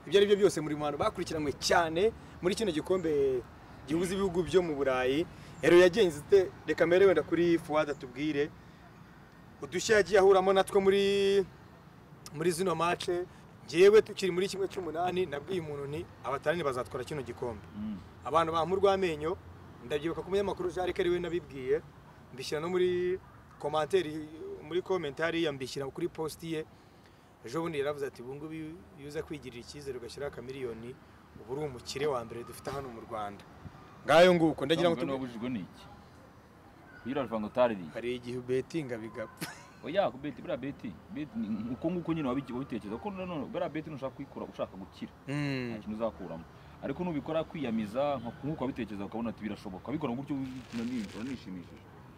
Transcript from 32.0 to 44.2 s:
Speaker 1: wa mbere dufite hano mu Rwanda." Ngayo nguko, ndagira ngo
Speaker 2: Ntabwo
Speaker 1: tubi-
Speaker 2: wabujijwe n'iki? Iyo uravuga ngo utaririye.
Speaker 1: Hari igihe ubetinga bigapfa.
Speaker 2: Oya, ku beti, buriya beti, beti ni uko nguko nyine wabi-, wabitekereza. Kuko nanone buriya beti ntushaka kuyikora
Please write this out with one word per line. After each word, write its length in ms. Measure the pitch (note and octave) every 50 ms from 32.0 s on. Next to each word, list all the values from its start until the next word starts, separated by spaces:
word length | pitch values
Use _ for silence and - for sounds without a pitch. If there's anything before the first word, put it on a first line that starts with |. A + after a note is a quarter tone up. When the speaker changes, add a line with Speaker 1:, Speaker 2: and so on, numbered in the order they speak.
| C#3+
Speaker 1:
wa 140 | D3+ C#3 A#2+ A#2
mbere 180 | A2 A#2 A#2 A#2
dufite 240 | A#2 A2+ - - -
hano 180 | C3 C#3 C3+ B2+
mu 100 | A#2 A2+
Rwanda." 440 | - - A#2 G#2+ G#2 G2+ G2+ F#2+ - - - - - - - - - - - - -
Ngayo 300 | - C#3+ E3 F3+ F#3 F3+
nguko, 320 | E3+ D#3+ D#3+ C#3 - C#3
ndagira 240 | C#3 E3 D#3+ F3 F3
ngo 60 | E3 -
Speaker 2:
Ntabwo 80 | B2+
Speaker 1:
tubi- 60 | C#3 C3+ C3
Speaker 2:
wabujijwe 260 | C3 B2 A#2+ A2 A2+ B2+
n'iki? 360 | C3 G#2+ E2+ - - - - - - - - - - - - - - - - - - - - - - - - - - - -
Iyo 60 | A#2 C3+
uravuga 240 | D3 C3 A2 A2+ A2
ngo 60 | G#2+
utaririye. 420 | G#2 - B2+ B2 A#2+ A2 G2 F2 D#2 D2+
Speaker 1:
Hari 220 | A2 A2+ A#2+ B2 B2
igihe 180 | A#2+ B2 A#2+ B2+
ubetinga 600 | B2 - B2+ C3 B2+ - - E3 D3+ B2+ B2 A2
bigapfa. 640 | A2 A2+ G#2 A#2+ A2 - - - - - - - - - - - -
Speaker 2:
Oya, 220 | B2 D#3+ G3+ F#3+ C3+
ku 40 | - C3
beti, 200 | C#3 D3 C#3+ -
buriya 160 | - E3+ D#3+
beti, 360 | B2+ B2 C#3 C#3 - - A#2+ E2 - - -
beti 240 | G3 C#3 D3+ - -
ni 400 | A2+ A2+ G2 A2+ G2 A2 A#2 B2+
uko 160 | - - E3
nguko 220 | F3+ F3 E3 - D#3+
nyine 140 | E3 D3+ B2+
wabi-, 220 | A#2+ C#3 C#3 B2 A#2
wabitekereza. 400 | B2 C#3 - C3+ G#2+ G2 G2+ G#2+ A#2
Kuko 80 | - G#3
nanone 400 | F#3+ F#3 F#3 F3+ F3 D3+ A#2+ -
buriya 160 | A2+ E3+ F#3 D#3+
beti 220 | C#3+ D#3+ D#3 D#3+
ntushaka 240 | D#3 B2+ C3+ C3 -
kuyikora 320 | -